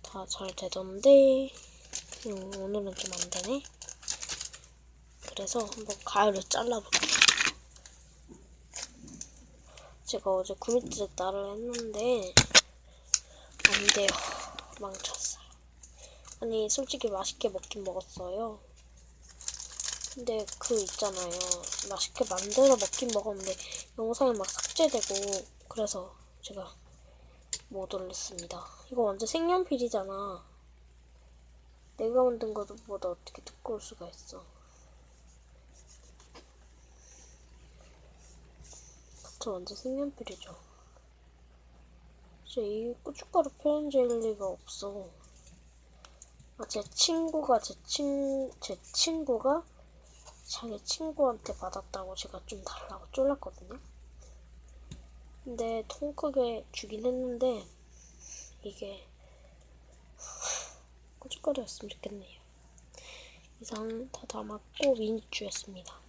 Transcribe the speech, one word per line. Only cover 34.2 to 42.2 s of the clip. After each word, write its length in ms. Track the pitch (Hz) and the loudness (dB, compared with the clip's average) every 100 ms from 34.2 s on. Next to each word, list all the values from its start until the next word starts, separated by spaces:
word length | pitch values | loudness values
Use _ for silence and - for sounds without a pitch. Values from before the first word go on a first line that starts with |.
| - - - - - - - - - - - - - - - - - - - - - - - - - - - - - - - - - - - - - - - - - - - - - - - - - - | -18 -18 -20 -20 -20 -20 -20 -20 -20 -20 -20 -20 -20 -20 -20 -20 -20 -20 -20 -20 -20 -20 -20 -20 -20 -20 -20 -20 -20 -20 -20 -20 -20 -20 -20 -20 -20 -20 -20 -20 -20 -20 -20 -20 -20 -20 -20 -20 -20 -20
그쵸, 300 | - - 226 | -20 -8 -4
완전 240 | 185 180 202 | -4 -6 -8
색연필이죠. 800 | 254 269 285 - 220 180 - 170 - - - - - - - - - - - - - - - - | -4 -2 -2 -4 -12 -12 -14 -18 -20 -20 -20 -20 -20 -20 -20 -20 -20 -20 -20 -20 -20 -20 -20 -20